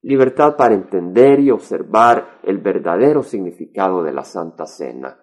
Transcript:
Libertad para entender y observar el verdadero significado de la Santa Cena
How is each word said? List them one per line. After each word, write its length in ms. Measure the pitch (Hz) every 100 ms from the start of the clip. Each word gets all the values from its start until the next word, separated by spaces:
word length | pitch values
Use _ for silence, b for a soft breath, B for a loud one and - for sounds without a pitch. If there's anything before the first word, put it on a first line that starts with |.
Libertad 540 | - 139 131 131 147 147
para 180 | 123
entender 640 | 104 - 95 87 95 135 139
y 140 | 139
observar 880 | 113 - 107 - 110 117 117 - _
el 160 | - 98
verdadero 640 | 101 95 - 85 139 151
significado 800 | 120 107 90 - 80 - 95 92
de 100 | 80
la 120 | 69
Santa 420 | 67 95 85 - 78
Cena 540 | - 67 62 65 -